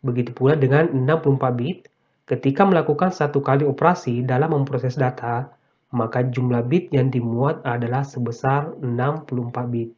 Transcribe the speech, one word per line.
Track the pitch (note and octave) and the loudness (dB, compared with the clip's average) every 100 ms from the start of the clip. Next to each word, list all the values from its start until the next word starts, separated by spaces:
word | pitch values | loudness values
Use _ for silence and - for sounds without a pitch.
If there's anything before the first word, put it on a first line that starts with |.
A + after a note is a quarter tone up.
| C#3 | -2
Begitu | A#2+ A#2 - | -2 -4 0
pula | C3 | 2
dengan | D3+ C3+ C#3 E3 | 4 4 4 4
enam | C3+ B2+ D#3+ | 2 2 2
puluh | D3+ C3+ | 2 2
empat | C3 B2 | 2 0
bit, | B2 F3+ - _ _ _ _ | -2 -6 -12 _ _ _ _
ketika | B2+ C#3 C#3 | -2 0 2
melakukan | G3 F3 D3 D3 F#3 | 4 4 2 0 0
satu | - D3 C#3+ | 0 -2 0
kali | C#3 C#3 D3 | 2 2 2
operasi | C3+ D#3+ F3+ - A#2+ | 2 2 2 -2 -4
dalam | B2+ B2+ D#3 | 0 0 0
memproses | D3+ C3+ C3 B2+ | 0 0 -2 -2
data, | - B2+ - A#2 A#2+ C3+ _ _ _ _ | 0 -2 -2 -4 -4 -6 _ _ _ _
maka | B2 A2+ B2+ C3 | -4 -2 0 -2
jumlah | B2 B2 A#2+ A#2+ | 0 0 0 2
bit | E3+ - | 0 2
yang | C#3+ C3 | 0 2
dimuat | C3 A#2 A#2+ C#3 D#3 C#3 | 0 -2 0 0 -2 -4
adalah | A#2+ A#2+ C3 C#3 | -4 -2 -2 -4
sebesar | - A#2+ A2+ C3 C#3 D3+ - C3+ | -6 -6 -2 0 0 -2 -6 -6
enam | A#2+ C3 D#3 D3+ | -2 -2 -4 -6
puluh | B2+ A#2+ | -6 -6
empat | A#2+ B2 | -6 -4
bit. | A#2+ A#2 | -4 -6